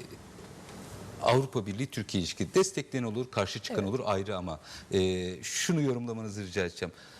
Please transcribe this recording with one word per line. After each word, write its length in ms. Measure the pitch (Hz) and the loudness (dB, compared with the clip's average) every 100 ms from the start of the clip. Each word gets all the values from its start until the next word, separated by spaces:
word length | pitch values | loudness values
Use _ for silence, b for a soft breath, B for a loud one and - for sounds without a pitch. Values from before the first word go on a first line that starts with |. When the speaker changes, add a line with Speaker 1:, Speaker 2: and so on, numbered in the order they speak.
| - - - - - - - - - - - - | -10 -14 -16 -16 -16 -16 -16 -14 -14 -14 -12 0
Speaker 1:
Avrupa 440 | - 123 135 123 101 | 6 6 6 0 -2
Birliği 200 | 98 135 | -2 -2
Türkiye 340 | - 104 98 | -4 0 0
ilişki 320 | 85 - 92 | 0 0 2
destekleyen 500 | 180 190 - - 135 | 4 4 2 -4 -2
olur, 260 | 120 107 123 | -2 -2 -2
karşı 280 | - 98 117 | 0 0 0
çıkan 200 | - 240 | -4 0
Speaker 2:
Evet. 40 | 98 | 0
Speaker 1:
olur 100 | 123 | 0
ayrı 320 | 113 98 98 95 | 2 2 0 -4
ama, 240 | 90 78 - B B | -4 -6 -10 B B
e, 500 | 98 92 92 90 90 | 4 4 2 -2 -6
şunu 400 | - - - 165 | -6 -2 2 4
yorumlamanızı 600 | 143 120 120 113 110 101 | 4 2 -2 -4 -4 -6
rica 200 | 98 92 | -4 0
edeceğim. 280 | 90 - 87 - B B | 0 0 -6 -6 B B